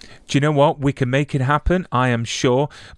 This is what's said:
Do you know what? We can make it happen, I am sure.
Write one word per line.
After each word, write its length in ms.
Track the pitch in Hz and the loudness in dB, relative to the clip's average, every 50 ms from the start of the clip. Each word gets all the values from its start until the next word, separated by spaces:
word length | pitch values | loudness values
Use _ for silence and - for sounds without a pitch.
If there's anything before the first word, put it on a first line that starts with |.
| - - - - - - | -20 -20 -20 -20 -8 -4
Do 80 | - | -2
you 40 | 139 | 0
know 120 | 139 151 | 0 2
what? 260 | 151 139 143 160 156 - | 2 2 2 2 2 0
We 140 | 131 143 | -2 -2
can 180 | 127 - 131 123 | -2 -2 -2 -2
make 240 | 127 139 147 - - | 0 -2 -2 -2 -2
it 60 | 135 | -2
happen, 480 | 127 135 147 147 - - 175 185 175 - | 0 0 0 0 0 0 -2 -2 -2 -2
I 180 | - 123 127 127 | -2 0 0 0
am 160 | 120 117 113 | 0 -2 -4
sure. 440 | - - - - 131 123 131 147 147 - - - - - | -6 -4 -2 0 2 2 2 0 -2 -6 -12 -20 -8 -2